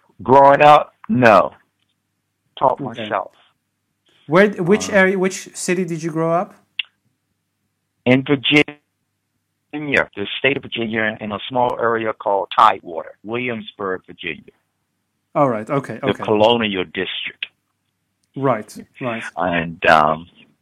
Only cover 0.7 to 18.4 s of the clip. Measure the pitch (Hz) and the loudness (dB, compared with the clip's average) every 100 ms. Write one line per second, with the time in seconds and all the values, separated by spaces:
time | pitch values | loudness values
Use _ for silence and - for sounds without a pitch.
0.7 | 151 - _ - 165 120 98 76 - _ | 6 4 _ -4 4 6 6 4 -4 _
1.7 | _ _ _ _ _ _ _ _ - 139 | _ _ _ _ _ _ _ _ -2 -2
2.7 | - 139 117 107 104 - _ _ _ _ | -2 -8 -10 -6 -6 -8 _ _ _ _
3.7 | _ _ _ _ _ - 165 208 196 170 | _ _ _ _ _ 0 4 4 2 0
4.7 | 208 202 208 190 196 185 190 - - - | 0 2 2 2 2 -2 -4 -16 -10 -4
5.7 | 180 175 165 165 160 165 170 214 _ _ | -4 -4 -6 -6 -4 -2 -2 -4 _ _
6.7 | - - _ _ _ _ _ _ _ _ | -14 -14 _ _ _ _ _ _ _ _
7.7 | _ _ _ - 131 135 143 113 147 147 | _ _ _ 0 0 2 -2 2 2 0
8.7 | 147 _ _ _ _ _ _ _ _ _ | -6 _ _ _ _ _ _ _ _ _
9.7 | 147 147 117 73 - 101 - 135 139 107 | -12 -4 -2 -2 -6 -10 -4 -2 -2 -8
10.7 | 120 113 110 107 110 110 101 - 127 123 | -8 -6 -4 -4 -6 -10 -10 -8 -4 -4
11.7 | 123 117 113 113 - 107 98 90 - 110 | -2 -2 -2 -4 -6 -4 -4 -4 2 2
12.7 | 101 - 80 80 - 101 117 123 113 104 | 2 -8 -12 -12 -18 -10 -8 -6 -8 -12
13.7 | _ 98 92 _ 92 87 69 - _ _ | _ -8 -8 _ -14 -12 -12 -18 _ _
14.7 | _ _ _ _ _ _ 160 139 110 110 | _ _ _ _ _ _ -2 0 -2 -4
15.7 | 143 - 113 139 98 - 107 107 120 110 | -6 -6 -8 -4 -4 0 4 4 4 0
16.7 | 95 85 - 90 - - - - _ _ | -4 -6 -6 -8 -8 -12 -12 -16 _ _
17.7 | _ _ _ _ _ _ - | _ _ _ _ _ _ -4